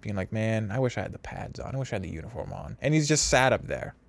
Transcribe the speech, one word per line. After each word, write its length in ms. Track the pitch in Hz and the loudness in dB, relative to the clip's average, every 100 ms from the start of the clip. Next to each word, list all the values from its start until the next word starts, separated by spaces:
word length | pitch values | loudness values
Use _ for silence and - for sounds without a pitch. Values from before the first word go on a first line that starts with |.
being 120 | 110 | -4
like, 180 | 101 92 | -4 -2
"Man, 380 | 110 110 110 110 | -2 0 0 0
I 80 | 110 | 0
wish 180 | 127 - | 0 0
I 60 | |
had 100 | 95 | -6
the 60 | - | -8
pads 400 | - - - - | -10 -10 -10 -8
on. 160 | 60 | -8
I 40 | 135 | -6
wish 140 | 131 | -4
I 40 | 104 | -4
had 60 | |
the 40 | 87 | -4
uniform 420 | 80 78 - 95 | -8 -8 -8 -8
on." 240 | 92 80 110 | -8 -10 -2
And 140 | 131 | 4
he's 140 | 156 147 | 4 6
just 180 | 151 - | 4 6
sat 240 | 139 131 | 6 6
up 140 | 110 - | 4 0
there. 280 | 65 - - | -6 -6 -12